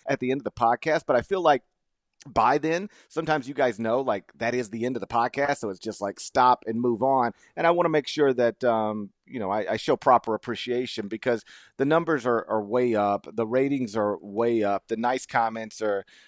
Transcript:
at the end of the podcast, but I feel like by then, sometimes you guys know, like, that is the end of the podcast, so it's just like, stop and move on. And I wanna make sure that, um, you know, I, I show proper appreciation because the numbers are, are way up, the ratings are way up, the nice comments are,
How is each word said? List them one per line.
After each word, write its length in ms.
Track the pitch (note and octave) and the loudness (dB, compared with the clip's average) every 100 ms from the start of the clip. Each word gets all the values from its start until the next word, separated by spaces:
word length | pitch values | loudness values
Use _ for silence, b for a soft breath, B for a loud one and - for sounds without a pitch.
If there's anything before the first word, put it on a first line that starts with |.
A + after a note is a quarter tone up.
| B | B
at 120 | C#3 | -4
the 120 | B2+ | -2
end 100 | C3+ | -4
of 20 | |
the 80 | - | -6
podcast, 520 | - A#2 A#2+ D#3+ D#3 - | 0 2 2 0 -2 2
but 100 | B2+ | 0
I 60 | |
feel 180 | - F#3+ | 0 0
like 220 | E3 C#3 _ _ _ _ _ _ C#3+ | 4 2 _ _ _ _ _ _ -6
by 300 | A#2 A2+ D3 | 2 2 2
then, 320 | D#3 E3+ G3+ b b | 0 -4 -6 b b
sometimes 380 | D#3 D#3+ D#3 B2+ | -6 -2 -2 -2
you 60 | |
guys 260 | D3 B2+ G#2 | 0 0 0
know, 220 | A2+ A#2+ | 0 0
like, 320 | C3 G2+ - - | 0 -2 -6 -6
that 200 | A2+ B2 | -4 -2
is 160 | A2+ | -4
the 140 | A2+ A#2+ | -4 -4
end 120 | B2 | -6
of 40 | |
the 60 | F#2+ | -4
podcast, 520 | A#2+ B2 - C#3+ C#3 | -2 0 0 -2 -2
so 100 | A2 | -4
it's 100 | F#2+ | -8
just 220 | A2 G2+ | -10 -6
like, 180 | G2+ F#2+ | -6 -8
stop 440 | - C3 B2 B2 - | -4 4 4 4 0
and 160 | A2+ | -2
move 220 | B2 A2+ | 0 0
on. 280 | C3 C3 A#2+ - b - | 2 2 0 -4 b 0
And 100 | E3+ | 2
I 40 | |
wanna 180 | F3 E3+ | 4 2
make 180 | D#3 C3+ | 2 0
sure 260 | - C#3+ | 2 2
that, 280 | B2 A#2+ G#2+ | 4 2 2
um, 480 | B2 A2+ G#2+ G#2+ G2+ _ - | 2 2 0 -4 -8 _ -12
you 140 | B2 | -6
know, 120 | G2 | -4
I, 220 | G#2 F2+ | -2 -2
I 40 | A2 | -2
show 180 | - B2+ | 0 2
proper 380 | - A#2+ - | 6 4 4
appreciation 760 | A2 - A2 A#2+ B2 B2+ - G2+ | -4 -4 -8 -4 -4 -4 -8 -8
because 380 | A2 C3 A#2 - B B - | -6 -2 -2 -4 B B -4
the 80 | C3+ | 2
numbers 400 | D#3+ E3 D3+ A#2+ | 2 2 -2 0
are, 200 | A#2 - | 0 0
are 140 | A2 | -4
way 320 | G2+ B2 B2 G#2+ | 0 0 2 2
up, 320 | G2+ G2+ - | 2 0 -4
the 140 | G#2+ A2 | -6 -2
ratings 500 | B2+ C#3 C#3 A#2+ A2 | 0 0 0 -4 -2
are 220 | G#2 F#2+ | -2 -2
way 460 | G#2 G2+ A#2 A#2 | -6 -2 0 2
up, 240 | G2+ G2 - | 2 -2 -4
the 100 | A2 | -4
nice 280 | A#2+ C3 - | -2 -2 -2
comments 560 | C3 A2+ A2+ A2 - | -2 -2 -4 -12 -6
are, 240 | A2 G2 F#2 b | -2 -2 -4 b